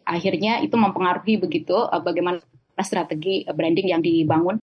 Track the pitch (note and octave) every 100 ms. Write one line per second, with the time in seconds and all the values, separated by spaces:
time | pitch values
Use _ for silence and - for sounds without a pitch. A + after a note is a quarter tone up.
0 | - E3+ F#3+ F3+ G#3 A#3 D4+ A#3 G3+ G3
1 | F#3 F3+ F#3+ G#3+ F3+ D#3+ E3 G#3 A#3 F3
2 | E3+ E3 F3 F3 - _ _ - G3 G3
3 | E3+ D#3 E3+ F#3+ - D#3 E3 E3+ F#3+ E3+
4 | E3+ E3 D#3 D#3+ F3 A3